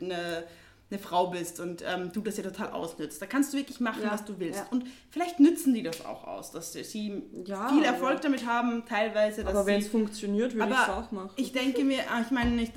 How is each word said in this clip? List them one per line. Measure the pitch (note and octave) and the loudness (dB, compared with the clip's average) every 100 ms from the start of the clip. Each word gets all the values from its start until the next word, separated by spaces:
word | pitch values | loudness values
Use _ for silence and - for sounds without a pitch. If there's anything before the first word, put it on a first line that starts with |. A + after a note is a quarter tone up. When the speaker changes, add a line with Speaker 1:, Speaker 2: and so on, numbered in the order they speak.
Speaker 1:
eine, | F#3 F3 E3+ E3 E3+ - - - - | -6 -4 -4 -6 -8 -16 -20 -20 -10
eine | G3 | -10
Frau | - F3 F3+ | 0 2 2
bist | F3 E3 - | 0 -6 -6
und, | F3 E3+ - | -8 -6 -4
ähm, | F#3 F3+ | -4 -4
du | G#3+ | -4
das | G#3+ G3 | -4 -4
ja | |
total | F#3 F#3+ G#3 | -6 -6 -6
ausnützt. | F3 E3 - D3 - | -6 -8 -8 -10 -8
Da | G3 | -2
kannst | C4+ C#4 | 0 2
du | C#4 | 0
wirklich | C#4 - | -4 -4
machen, | A#3 A3 | -4 -2
Speaker 2:
Ja, | G#3+ | -2
Speaker 1:
was | G#3 | -2
du | G#3+ F3+ | -6 -6
willst. | E3+ G3 | -4 -4
Speaker 2:
ja. | - | -2
Speaker 1:
Und | B3 B3 - - | -2 -4 -12 -8
vielleicht | D4+ F4 E4+ | -4 2 8
nützen | D4+ E4+ C4+ | 8 8 2
die | A3+ | 2
das | B3 - - | 0 -6 -10
auch | - - | -12 -10
aus, | F#2+ - | -10 -10
dass | E3 - | -12 -10
sie | - A#2 A2 G#2 G2+ - - | -10 -8 -6 -6 -6 -10 -10
Speaker 2:
Ja, | F#3 G3 A#3+ | -8 -4 4
Speaker 1:
viel | D4 | 6
Erfolg | C4 - C4 | 6 4 2
Speaker 2:
ja. | - | 2
Speaker 1:
damit | D4+ B3+ A#3 | 2 0 2
haben, | A#3+ A#3+ A#3 - | 0 2 -2 0
teilweise, | G#3 A3 G#3+ G#3+ A3 | 0 2 2 2 0
dass | F#3+ | 0
Speaker 2:
Aber | G3+ G3 | 2 4
wenn's | G3+ | 2
Speaker 1:
sie | G#3 | 2
Speaker 2:
funktioniert, | A3+ G#3 - G3+ G3+ B3 | 2 0 -2 -2 0 2
würde | A3+ G#3+ | 2 2
Speaker 1:
aber | C4 | 4
Speaker 2:
ich's | G3+ | 2
auch | G3 A3+ | 0 -6
machen. | G3+ F#3+ - | -8 -6 -4
Speaker 1:
ich | B3+ | -2
denke | C4 C4 B3 | 0 0 2
mir, | C4+ C4 - | 2 2 0
ah, | A#3 | -2
ich | A3+ | 0
meine | C4 A#3+ | 2 2
nicht, | A#3+ A3+ | 2 0